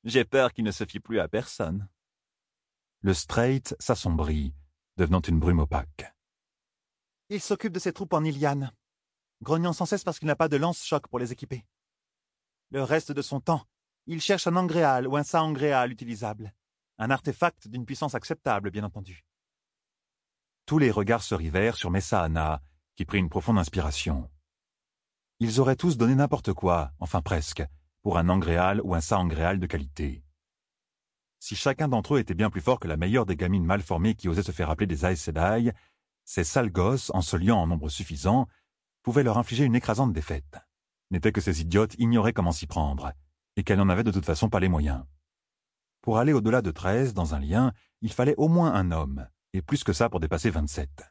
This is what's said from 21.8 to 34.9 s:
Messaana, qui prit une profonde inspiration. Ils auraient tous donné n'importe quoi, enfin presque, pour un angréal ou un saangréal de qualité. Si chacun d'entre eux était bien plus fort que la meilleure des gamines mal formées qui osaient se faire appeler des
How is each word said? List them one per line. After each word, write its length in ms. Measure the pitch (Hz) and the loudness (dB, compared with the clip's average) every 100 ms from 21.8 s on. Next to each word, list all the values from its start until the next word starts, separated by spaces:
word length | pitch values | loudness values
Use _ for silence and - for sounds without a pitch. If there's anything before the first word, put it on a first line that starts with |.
| 110 | -2
Messaana, 720 | 98 - 104 82 80 78 76 - _ _ | -2 0 0 0 0 -2 -4 -10 _ _
qui 100 | - | -10
prit 140 | 82 104 | -4 -2
une 100 | 87 | 0
profonde 300 | 98 - 107 | -2 2 2
inspiration. 720 | 85 95 76 - - 69 60 _ _ _ _ _ _ _ _ _ _ _ | 2 -2 -4 -4 -4 -4 -6 _ _ _ _ _ _ _ _ _ _ _
Ils 180 | 117 113 | 0 2
auraient 160 | 131 | 2
tous 220 | 131 175 127 | 2 0 2
donné 180 | 117 | 4
n'importe 380 | 135 143 - - | 4 2 0 -2
quoi, 400 | 87 92 87 69 - | 0 2 2 0 -8
enfin 200 | 80 95 | -4 -2
presque, 440 | 78 85 76 - 78 - _ _ | 0 -2 -4 -8 -8 -10 _ _
pour 160 | 101 85 | -2 2
un 100 | 85 | 4
angréal 520 | 92 82 85 90 104 | 2 2 2 2 0
ou 100 | - | 0
un 60 | 85 | -2
saangréal 580 | 78 101 90 76 82 98 | 0 0 2 0 0 0
de 80 | 87 | -2
qualité. 580 | 76 69 - 73 62 - _ _ _ _ _ _ _ _ _ _ _ | -6 -8 -6 -8 -8 -16 _ _ _ _ _ _ _ _ _ _ _
Si 160 | - 101 | -10 -2
chacun 320 | 143 135 151 | -2 0 2
d'entre 260 | 120 - | 0 2
eux 60 | 147 | 0
était 140 | 110 | 0
bien 160 | 85 107 | 0 0
plus 100 | 92 | 2
fort 180 | 98 127 | 0 0
que 80 | 85 | 0
la 100 | 78 | -2
meilleure 300 | 90 123 104 | 2 2 2
des 100 | 82 | 0
gamines 280 | 90 98 | 0 2
mal 180 | 82 101 | 2 0
formées 320 | - 82 101 | 0 0 0
qui 140 | 113 92 | 0 -2
osaient 160 | 82 | -2
se 80 | 98 | -2
faire 180 | 82 78 | -4 -2
appeler 160 | 78 | 0
des 180 | 101 | -2